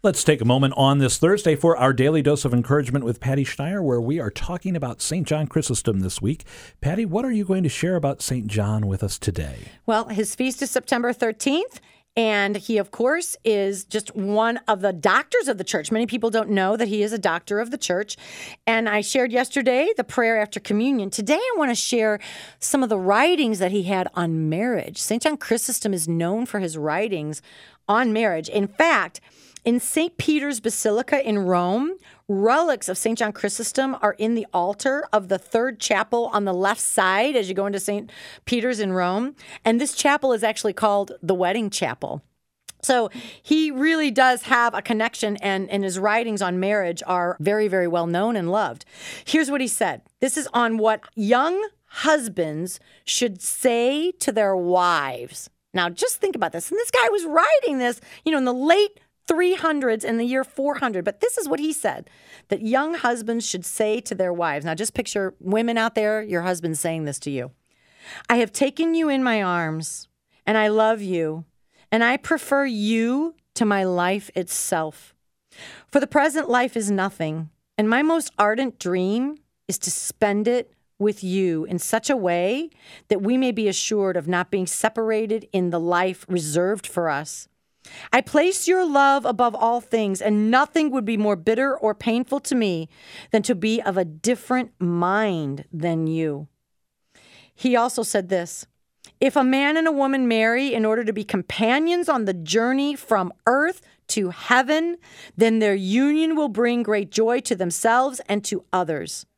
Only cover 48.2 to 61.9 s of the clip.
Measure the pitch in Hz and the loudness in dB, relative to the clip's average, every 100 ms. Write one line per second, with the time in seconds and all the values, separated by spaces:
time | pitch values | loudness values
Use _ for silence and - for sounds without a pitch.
48.2 | 214 226 170 196 185 120 - - - - | 0 -2 -2 -2 -2 -6 -18 -20 -18 -16
49.2 | - 311 277 285 254 - 196 117 _ _ | -2 0 2 0 -2 0 -2 -2 _ _
50.2 | 262 311 262 240 233 226 220 214 - - | -2 -2 -2 0 0 2 2 0 -4 -4
51.2 | 208 240 302 370 427 _ _ - 294 302 | 2 2 2 0 -4 _ _ -2 2 2
52.2 | 226 180 160 151 175 - _ - - - | 2 -4 -4 -4 -8 -10 _ -16 -4 -2
53.2 | 247 185 - - 254 233 240 285 339 - | -2 -2 -8 0 2 4 2 2 -2 -2
54.2 | - 214 202 190 175 180 175 165 139 123 | -2 2 2 2 2 4 4 2 0 -6
55.2 | 123 - - _ _ 185 175 175 494 - | -12 -14 -18 _ _ -2 -2 0 -2 0
56.2 | 392 254 - 170 - 403 480 - 480 403 | -2 0 -2 -4 -6 -4 0 2 2 2
57.2 | 330 311 554 622 508 269 247 233 - - | 2 2 6 4 4 0 0 -2 -10 -6
58.2 | - 302 254 254 285 359 415 - _ _ | 0 2 2 0 4 6 4 0 _ _
59.2 | - 330 359 370 330 294 262 220 - 226 | -2 2 2 2 0 2 0 0 0 -2
60.2 | 240 262 269 - 277 285 262 190 175 - | 0 0 -2 -2 -2 0 -2 -2 -4 -2
61.2 | 466 - 311 285 311 302 202 | -2 -2 -4 -2 -2 -2 -4